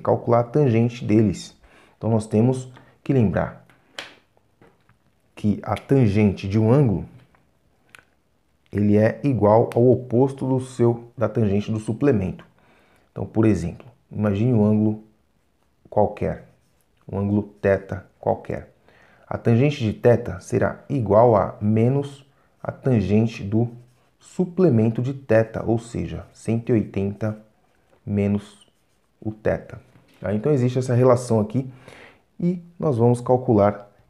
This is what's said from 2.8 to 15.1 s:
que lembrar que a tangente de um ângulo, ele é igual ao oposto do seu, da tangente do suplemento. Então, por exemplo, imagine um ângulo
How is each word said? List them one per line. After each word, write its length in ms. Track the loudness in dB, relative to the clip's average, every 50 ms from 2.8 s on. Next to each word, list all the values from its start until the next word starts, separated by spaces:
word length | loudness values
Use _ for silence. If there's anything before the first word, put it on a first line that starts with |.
| -20 _ _ _ _
que 80 | -2 2
lembrar 540 | 2 2 2 0 -2 -4 -4 -8 -14 -20 _ _ _ _ _ _ -18 -18 -18 -20 _ _ _ _ _ _ _ _ _ _ _ _ _ _ _ _ _ _ _ _ _ _ _ _
que 260 | -4 -2 -2 -2 -2 -4
a 120 | -6 -8
tangente 760 | -8 -2 0 2 2 2 2 2 2 2 2 0 -2 -6 -4
de 100 | -2 0
um 140 | 2 4 4
ângulo, 320 | 4 4 2 0 -2 -6 -10 -16 -20 -20 _ _ _ _ _ _ _ _ _ _ _ _ _ -20 -20 _ _ _ _ _ _ _ _ _ _ _ _ _ _ -4
ele 240 | 0 2 4 4
é 240 | 4 4 2 0 -2 -2
igual 460 | -2 0 2 4 4 4 4 4 2 2
ao 120 | 2 4 4
oposto 580 | 4 2 0 -2 0 0 0 0 -2 -4 -4 -4
do 100 | -2 -4
seu, 540 | -4 -6 -4 0 0 0 0 -2 -6 -14 _ -4
da 100 | -4 -2
tangente 420 | -2 -2 0 0 0 0 -2 -2
do 80 | -6 -6
suplemento. 680 | -4 -6 -4 0 0 2 2 0 -2 -4 -6 -10 -16 -20 _ _ _ _ _ _ _ _ _ _ _ _ _
Então, 140 | -10 -10
por 180 | -4 -2 2 2
exemplo, 420 | 2 2 0 -2 -6 -10 -12 -18 -20 -20 _ _ _
imagine 440 | -8 -4 -2 -2 -2 0 0 0 2
um 100 | 2 2
ângulo 400 | 2 2 2 2 0 -2 -4 -10 _